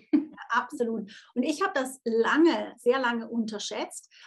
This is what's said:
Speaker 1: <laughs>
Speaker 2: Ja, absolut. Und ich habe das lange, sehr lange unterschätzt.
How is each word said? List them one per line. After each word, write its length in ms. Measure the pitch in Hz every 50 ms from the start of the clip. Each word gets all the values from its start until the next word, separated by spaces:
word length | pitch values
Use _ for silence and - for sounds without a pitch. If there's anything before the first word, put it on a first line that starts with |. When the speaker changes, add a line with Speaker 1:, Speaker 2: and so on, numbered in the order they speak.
| - -
Speaker 1:
<laughs> 220 | - - 294 - - -
Speaker 2:
Ja, 240 | - - 226 240
absolut. 500 | 240 - - 277 240 226 226 208 190 - - - - _ -
Und 80 | 240
ich 220 | 254 320 302 - 381
habe 100 | 381 -
das 260 | 277 262 262 - - -
lange, 720 | 233 220 226 226 180 220 285 330 330 269 214 208 - - -
sehr 220 | - 240 254 269
lange 280 | 262 233 240 233 226 226
unterschätzt. 840 | 233 233 220 214 214 202 - - 208 233 320 359 - - - _ _ - -